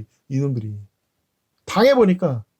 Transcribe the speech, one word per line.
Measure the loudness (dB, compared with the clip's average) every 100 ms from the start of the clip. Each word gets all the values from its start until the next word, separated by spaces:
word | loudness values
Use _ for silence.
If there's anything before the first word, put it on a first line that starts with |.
| -12 _ -8
이놈들이. | -4 -2 -4 -8 -12 -16 _ _ _ _ _ _ _ -6
당해보니까. | 2 4 4 4 2 -2 -4 -10